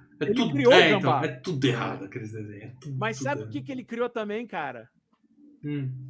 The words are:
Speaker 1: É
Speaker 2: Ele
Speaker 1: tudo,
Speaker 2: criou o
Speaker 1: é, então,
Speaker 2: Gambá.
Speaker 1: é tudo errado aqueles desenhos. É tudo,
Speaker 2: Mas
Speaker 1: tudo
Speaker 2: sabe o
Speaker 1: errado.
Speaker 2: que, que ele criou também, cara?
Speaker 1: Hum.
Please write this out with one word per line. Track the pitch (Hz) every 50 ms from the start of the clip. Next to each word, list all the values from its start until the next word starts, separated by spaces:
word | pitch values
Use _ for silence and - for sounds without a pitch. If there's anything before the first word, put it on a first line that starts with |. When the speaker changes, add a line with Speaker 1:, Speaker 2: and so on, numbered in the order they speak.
| - _ _ -
Speaker 1:
É | 147
Speaker 2:
Ele | 196 220
Speaker 1:
tudo, | 269 233 170
Speaker 2:
criou | 139 139 247 240
o | 277
Speaker 1:
é, | - - 156
então, | - 190
Speaker 2:
Gambá. | - 160 151 131 -
Speaker 1:
é | 143
tudo | 131 - - 185 165 131 139
errado | 127 - 120 - 92 - - 98
aqueles | - - 117 107 107
desenhos. | 110 110 104 104 104 101 110
É | - - -
tudo, | - 147 135 131
Speaker 2:
Mas | 208 226 220 131
Speaker 1:
tudo | -
Speaker 2:
sabe | 277 285 214
o | 208
Speaker 1:
errado. | -
Speaker 2:
que, | - 294
que | 131 285
ele | 269 254 220
criou | - 240 240 240 240
também, | 240 233 214 208 202 226 247 214
cara? | 202 175 151 135 123 113 113 - _ _ _ _ _ _ _ _ _ _ - - - _ 151
Speaker 1:
Hum. | 147 147 143 135 131 127 - -